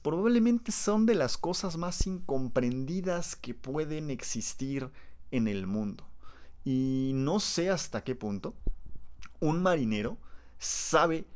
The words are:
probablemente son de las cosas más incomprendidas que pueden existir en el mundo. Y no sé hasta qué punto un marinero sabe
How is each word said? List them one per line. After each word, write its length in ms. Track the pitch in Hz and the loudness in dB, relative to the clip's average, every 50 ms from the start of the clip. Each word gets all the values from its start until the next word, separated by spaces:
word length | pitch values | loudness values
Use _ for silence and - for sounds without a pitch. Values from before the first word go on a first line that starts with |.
| - | -2
probablemente 680 | 151 160 175 202 233 240 233 220 240 240 233 - - | 0 0 2 4 4 6 6 6 6 4 2 2 -2
son 360 | - - - 202 214 214 220 226 | -4 0 2 2 4 6 6 6
de 80 | 226 | 6
las 220 | 170 135 123 - - | 6 4 2 2 0
cosas 400 | - 165 175 - - 185 160 165 | 0 0 0 0 -2 -2 -2 -2
más 280 | 170 180 175 - - | -4 -2 0 2 2
incomprendidas 1300 | 190 190 180 - - 139 135 131 123 - 127 123 123 127 131 131 139 175 190 180 185 175 175 175 - - | 2 0 -2 -2 0 0 0 0 2 2 2 2 2 0 0 -2 -2 -2 -2 -2 0 -2 -2 -2 -4 -8
que 200 | - - 123 113 | -8 -8 -10 -10
pueden 560 | - - 131 139 156 156 147 151 156 156 147 | -8 -6 -4 -2 -2 -2 -2 -4 -4 -4 -4
existir 800 | 131 117 - - - 113 104 - - - 135 135 139 139 131 131 - - - - - - - - | -4 -4 -4 -6 -4 -4 -4 -4 -4 -4 -4 -2 -2 -4 -4 -6 -8 -12 -14 -14 -12 -12 -8 -2
en 160 | 135 123 113 107 | 0 2 2 2
el 180 | 101 95 95 | 2 0 -2
mundo. 380 | 95 101 110 107 101 - - - - - - - - - - - - - - - | -2 -2 -2 -2 -2 -4 -6 -10 -12 -12 -10 -10 -12 -12 -12 -14 -14 -14 -8 -2
Y 500 | 139 131 131 131 135 131 131 131 135 135 | 0 0 2 2 2 0 0 0 0 0
no 240 | 135 135 147 185 208 | 0 2 2 2 2
sé 320 | - - - 185 170 190 | 0 0 0 2 2 2
hasta 320 | 190 156 - - - 107 - | 0 0 -2 -4 -6 -4 -4
qué 100 | 131 127 | -4 -4
punto 400 | 127 - 104 101 95 - 214 - - - - - - - - - - - - - - - - - - | -4 -4 -4 -4 -4 -4 -6 -8 -2 0 0 0 0 -2 -6 -4 -4 -6 -8 -8 -10 -12 -12 -4 0
un 240 | - 151 160 170 185 | 2 4 4 4 4
marinero 540 | 185 175 156 123 110 107 104 107 - 233 - - - - - - - - - | 4 4 4 4 2 2 0 0 -2 -4 -6 -10 -12 -14 -14 -14 -16 -12 -8
sabe 680 | - - - - - - - 156 165 170 165 156 - - - | -4 -4 -2 -2 0 4 4 6 6 4 2 0 -4 -6 -10